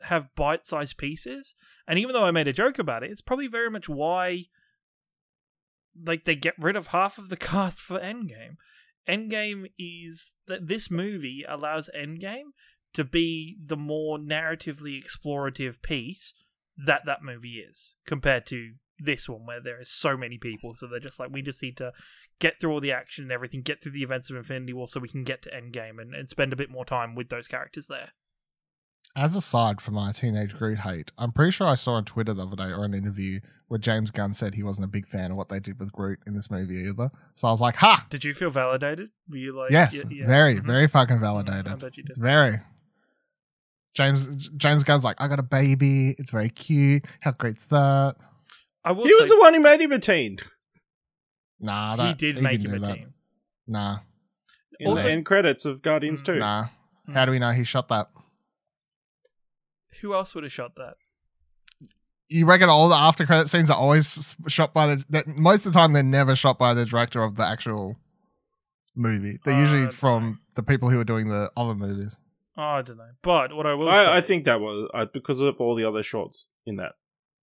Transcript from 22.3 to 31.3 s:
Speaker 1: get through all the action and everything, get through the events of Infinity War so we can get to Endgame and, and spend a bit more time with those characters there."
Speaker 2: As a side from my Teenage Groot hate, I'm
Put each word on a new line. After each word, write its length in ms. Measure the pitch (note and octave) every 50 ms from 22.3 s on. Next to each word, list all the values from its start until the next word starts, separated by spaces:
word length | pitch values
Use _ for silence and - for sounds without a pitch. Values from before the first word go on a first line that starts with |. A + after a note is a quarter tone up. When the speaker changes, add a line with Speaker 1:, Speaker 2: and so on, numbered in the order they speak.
| _ _
Speaker 1:
get 200 | - D#3+ - -
through 100 | - D#3+ D3+
all 60 | D3
the 120 | C#3 C#3
action 320 | C3 B2 C#3 _ - - C#3+
and 80 | C3
everything, 300 | B2+ A#2+ B2+ A#2+ - C3+ B2+
get 180 | C#3 D3 -
through 120 | - D3+ C#3
the 100 | C#3+ C3+
events 260 | B2 C3 B2+ B2 -
of 60 | C3+
Infinity 380 | B2+ A2+ - C3+ B2+ B2+ B2+ B2+
War 140 | B2+ B2 A#2+
so 120 | - C#3
we 80 | B2+ A#2
can 140 | - C#3 B2+
get 180 | B2+ C3 - -
to 60 | -
Endgame 480 | - B2+ A#2 A#2+ A#2+ B2 A2+ A2 A2 A2+
and, 140 | A2+ A#2+ C3
and 160 | C#3+ C#3 C3
spend 240 | - - C#3+ C3+ C3
a 20 |
bit 140 | B2+ C#3+ C#3
more 160 | C3 B2+ B2
time 300 | - C3+ B2 A#2 A#2 A#2
with 140 | A#2+ B2+ B2
those 180 | - A#2+ A#2+ -
characters 400 | - B2+ C3+ - - D#3 C#3 -
there." 220 | C#3+ C3 B2+ B2+ _ _ _ _ _ _ _ _ _ _ _ _ _ _ _ _ _ _ _ _ _
Speaker 2:
As 200 | C#3 C#3 D#3 E3+
a 60 | G3+
side 400 | - - - A#2+ A#2 A2 G2+ G2+
from 140 | - - G#2
my 160 | G#2 G2+ G2+
Teenage 420 | A2 - - A#2+ G#2+ G#2+ G#2+ G2+ G2+
Groot 240 | - A2+ A2 A2 G#2+
hate, 320 | G2+ G2+ F#2 E2 D2 - _ -
I'm 140 | A#2 A#2